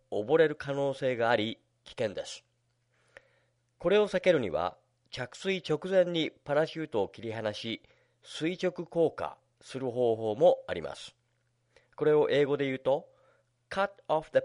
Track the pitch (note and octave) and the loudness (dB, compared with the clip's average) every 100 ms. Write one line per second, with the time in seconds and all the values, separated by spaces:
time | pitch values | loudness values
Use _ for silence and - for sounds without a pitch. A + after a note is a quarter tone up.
0 | _ G2+ G#2+ D#3+ D3+ D3 C#3+ C#3 C#3 C3+ | _ -6 0 4 4 0 -6 -2 -2 -2
1 | C3+ A#2 A2+ A#2 A2+ - _ _ - - | -2 0 2 2 0 -6 _ _ -18 -6
2 | A2 D#2 - - _ _ _ _ _ _ | -4 -4 -10 -14 _ _ _ _ _ _
3 | _ - _ _ _ _ _ _ E3+ G#3 | _ -20 _ _ _ _ _ _ 2 4
4 | G#3 F#3 F#3+ D#3+ G#2 D2+ F2+ - _ _ | 4 2 4 4 2 0 -2 -4 _ _
5 | _ - B2 - G3 F#3+ - D3+ F#3 F#3+ | _ -12 -12 -8 -6 -4 -4 -4 2 2
6 | F3 E3+ D3+ - - C#3+ D#3+ D#3+ D#3 A2+ | 4 2 -2 -4 -2 0 0 -4 -4 -2
7 | F#2 - A2 A2 A2 G#2 A#2 A2+ - _ | -2 -4 -10 -4 -4 -4 -8 -8 -12 _
8 | _ _ - - D#3+ F3+ F3+ F3 E3 E3+ | _ _ -18 -6 -4 -2 -4 -4 -6 0
9 | D#3 - D#2 - _ _ - C3 C3 A#2+ | 0 0 -8 -10 _ _ -14 -8 -6 0
10 | A#2+ A2 A2 G#2+ E3+ - - F2 D2+ - | 2 2 -2 4 4 4 -2 -8 -8 -12
11 | - _ _ _ _ _ _ _ _ - | -18 _ _ _ _ _ _ _ _ -2
12 | D3+ D3+ - C3+ C#3 C#3 C#3 C3 C3+ C3+ | 2 4 4 4 2 0 -2 -2 -2 -2
13 | - _ _ _ _ _ _ F#3+ G3 - | -4 _ _ _ _ _ _ -4 -4 -6
14 | - D#3 - C3+ | -4 -2 0 -2